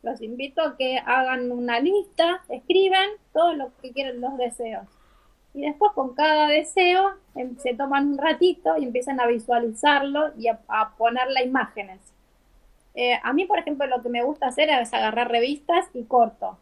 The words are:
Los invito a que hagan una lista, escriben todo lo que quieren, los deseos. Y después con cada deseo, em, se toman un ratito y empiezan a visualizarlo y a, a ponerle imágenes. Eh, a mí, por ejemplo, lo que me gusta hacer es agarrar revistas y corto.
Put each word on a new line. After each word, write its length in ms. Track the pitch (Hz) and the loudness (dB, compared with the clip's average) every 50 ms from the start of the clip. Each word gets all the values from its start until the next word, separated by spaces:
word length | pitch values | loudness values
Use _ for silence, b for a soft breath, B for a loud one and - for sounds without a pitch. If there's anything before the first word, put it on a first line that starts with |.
| - | -6
Los 160 | 233 262 214 | -8 -8 -8
invito 400 | 226 214 240 247 269 277 _ 320 | -10 -12 -10 -10 -10 -6 _ -2
a 140 | 320 294 - | -2 -2 -2
que 220 | - 262 254 254 262 | -4 -4 -2 -2 -4
hagan 520 | - - 247 262 262 254 262 247 247 247 | -2 0 0 0 2 0 -2 -4 -4 -4
una 300 | 247 240 247 240 233 240 | -4 -4 -4 -2 -2 0
lista, 640 | 277 349 392 415 359 - _ - 330 339 359 370 - _ | 0 2 0 0 -2 -4 _ 0 0 0 0 -4 -6 _
escriben 600 | 277 247 _ - 349 381 392 381 370 381 381 403 427 415 _ _ | -14 -14 _ 0 2 4 4 4 4 2 2 0 -4 -12 _ _
todo 220 | _ 311 330 349 330 | _ 2 2 2 2
lo 180 | 294 269 254 _ _ | 0 -6 -10 _ _
que 100 | - 254 | -18 -10
quieren, 280 | 247 269 269 262 247 240 | -8 -6 -6 -6 -6 -6
los 160 | 240 254 269 | -6 -8 -4
deseos. 500 | 254 247 240 240 - 240 226 220 - 196 - b b b b b b b b b _ _ _ _ | -4 -4 -4 -4 -8 -10 -8 -8 -10 -12 -14 b b b b b b b b b _ _ _ _
Y 80 | 277 | -8
después 300 | 285 302 294 - 415 415 | -6 -6 -2 2 2 2
con 220 | 415 - 262 254 - | 2 0 -6 -4 0
cada 340 | - 294 311 311 302 302 302 | 2 2 4 4 4 4 4
deseo, 680 | 294 302 302 - - 392 359 349 359 370 392 392 381 - _ _ _ | 4 2 0 0 2 2 4 4 4 4 2 2 0 -6 _ _ _
em, 220 | - 254 254 247 - | -10 -8 -8 -10 -6
se 160 | - 254 247 | -6 -6 -2
toman 340 | 226 277 269 277 277 285 285 | -2 -2 0 0 0 2 0
un 100 | 285 269 | 0 2
ratito 580 | 277 320 311 - 359 370 349 - - 320 320 | 2 0 2 4 4 2 2 2 0 0 0
y 80 | 311 285 | 0 -2
empiezan 340 | 247 233 254 247 277 269 254 | -2 -4 -4 -4 -2 -2 0
a 60 | 247 | 2
visualizarlo 1040 | 233 240 233 226 - 240 233 240 226 220 - - 294 285 277 277 277 277 294 311 302 294 226 | 2 2 0 0 0 0 0 0 -2 -4 0 2 2 2 2 0 -2 0 -2 -2 -2 -4 -2
y 100 | 226 233 | -2 -2
a, 120 | 220 - _ - | -2 -2 _ -4
a 260 | 214 214 214 208 _ | -2 -2 -2 -2 _
ponerle 460 | _ 220 233 233 254 254 262 269 262 254 | _ 0 0 0 0 -2 0 0 -2 -2
imágenes. 560 | 254 262 262 226 - - 220 196 190 185 196 _ _ _ _ _ _ _ _ _ _ _ _ _ _ _ _ _ _ _ | 0 0 -2 -2 -2 -8 -12 -12 -12 -14 -20 _ _ _ _ _ _ _ _ _ _ _ _ _ _ _ _ _ _ _
Eh, 240 | - 247 247 247 - | -2 2 2 2 2
a 100 | - 240 | 0 0
mí, 140 | 262 311 381 | 0 0 0
por 120 | 359 415 349 | 0 0 -2
ejemplo, 280 | 320 294 294 269 285 | -2 -4 -4 -4 -2
lo 160 | 254 254 247 | -2 -2 -4
que 60 | 233 240 | -2 -4
me 120 | 240 240 | -2 -2
gusta 260 | 240 269 302 - 277 254 | -2 -2 -2 -2 -4 -4
hacer 200 | 247 - 302 311 | 0 0 2 2
es 220 | 294 254 233 226 - | 2 0 0 -2 -2
agarrar 360 | 226 220 220 214 233 240 240 | -2 -2 0 0 -2 -2 0
revistas 560 | 233 233 233 262 294 294 _ - 339 359 370 - _ | 0 0 0 0 -2 -6 _ 0 2 2 2 0 _
y 100 | 254 226 | -12 -6
corto. 540 | - - 247 233 220 - _ 196 185 190 _ | 2 4 4 4 4 0 _ -10 -10 -10 _